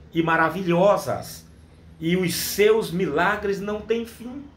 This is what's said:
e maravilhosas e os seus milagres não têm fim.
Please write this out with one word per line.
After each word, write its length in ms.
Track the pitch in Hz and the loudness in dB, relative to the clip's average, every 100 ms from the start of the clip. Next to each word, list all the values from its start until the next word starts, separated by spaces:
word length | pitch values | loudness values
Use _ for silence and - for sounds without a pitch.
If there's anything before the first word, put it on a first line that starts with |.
| - | -6
e 100 | 165 | -2
maravilhosas 1200 | 165 165 160 175 175 170 202 190 127 95 - - - - - - - - | 2 4 2 0 0 4 4 4 0 -6 -8 -16 -20 -20 -20 -20 -20 -6
e 180 | 165 185 | -2 0
os 180 | 175 - | 0 -2
seus 560 | - - 214 220 165 | -4 2 4 4 0
milagres 680 | 175 170 151 185 208 202 185 | -2 -2 0 0 0 -2 -4
não 200 | 202 208 | -4 -6
têm 260 | 214 233 226 | -4 -4 -6
fim. 380 | - 240 269 285 | -12 -14 -14 -16